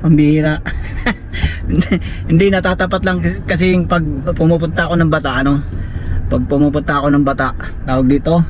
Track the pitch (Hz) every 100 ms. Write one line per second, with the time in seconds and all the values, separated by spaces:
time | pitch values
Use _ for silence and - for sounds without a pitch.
0 | 160 151 147 156 151 151 - - - -
1 | - - - - - - - 156 - 180
2 | - - - 165 196 190 185 185 185 190
3 | 190 185 170 180 - 156 185 180 165 175
4 | 151 139 127 - 160 165 165 156 170 170
5 | 165 156 139 131 135 143 147 - - -
6 | - - - 135 123 143 147 147 147 143
7 | 143 143 139 139 131 - - - - 131
8 | 127 143 151 170